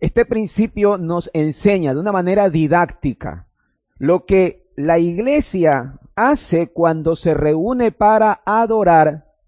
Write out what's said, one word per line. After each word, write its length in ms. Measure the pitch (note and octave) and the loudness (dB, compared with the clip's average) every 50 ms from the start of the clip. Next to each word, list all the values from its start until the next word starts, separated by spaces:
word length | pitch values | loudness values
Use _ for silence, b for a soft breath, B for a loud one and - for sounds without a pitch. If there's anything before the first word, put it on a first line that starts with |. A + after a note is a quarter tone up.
Este 240 | - D3+ - A#3 A#3 | -6 -2 0 0 -2
principio 760 | - A#3+ A3 A3 F3 - - A3 - - G#3 G3+ G3+ G#3 F#3 | 0 -2 -4 -4 -4 -2 -2 -2 -2 -2 0 2 2 2 0
nos 320 | F3 E3 E3+ F3 E3+ - - | -2 -4 -4 -4 -6 -4 -4
enseña 640 | E3 D3+ D#3 D3 - - G3+ G3+ F#3+ E3 C#3+ C3 | -2 -2 -2 -2 0 0 2 2 2 0 0 -2
de 60 | D3 | -2
una 100 | F3 G#3 | -2 -2
manera 400 | G3+ F#3+ F3 F3+ F#3+ G#3 G3+ F#3+ | -2 -2 0 0 2 2 2 2
didáctica 960 | D3+ D#3+ D#3 D3 D#3+ F3 F3 D#3+ - - - C#3+ A2+ - - A#2 D#2 F2 - - _ _ _ _ _ _ _ _ _ | 2 0 0 2 2 2 0 0 -4 -6 -6 -6 -6 -6 -8 -12 -12 -12 -16 -20 _ _ _ _ _ _ _ _ _
lo 280 | - - C#3+ F3 F#3 F3+ | -4 -2 0 0 0 0
que 460 | - G3 F#3+ F#3 E3+ - - _ _ _ | 0 0 2 2 0 -2 -8 _ _ _
la 240 | - C#3 D#3+ E3 E3+ | -6 -2 0 0 0
iglesia 1000 | E3+ F3 E3+ F3+ A3+ C4 C#4+ D4+ - - - F#3+ E3+ D#3 C#3+ C3+ A#2+ C3+ C3+ - - - _ | 0 -2 -2 -4 -2 -2 0 -2 -2 -2 -2 0 2 2 2 0 -2 -8 -14 -18 -20 -12 _
hace 560 | - A3 C4 D4 - - - - E3 E3+ E3 - | -2 0 0 0 0 -2 -2 -2 -2 -2 -2 -2
cuando 420 | - E3+ E3 D#3+ D#3+ D#3 D#3+ E3 | 0 0 0 0 0 -2 -2 -4
se 180 | - - E3+ D#3 | -2 0 -2 0
reúne 600 | - D3+ D3+ D3+ D#3+ F3 A3 C4 B3 A#3+ A3 - | 0 0 0 0 0 -2 -2 -2 -2 -2 -2 0
para 500 | - G3+ G#3 A3 A3 A3 G#3+ G3 - _ | 0 2 2 4 4 2 2 0 -2 _
adorar 920 | - G#3 A3 A#3 A3 A3 A3 G3+ F3+ E3+ D#3+ D#3 D#3 D3 D#3 - _ _ _ _ | -2 0 0 0 0 0 0 2 4 4 6 4 4 2 -2 -8 _ _ _ _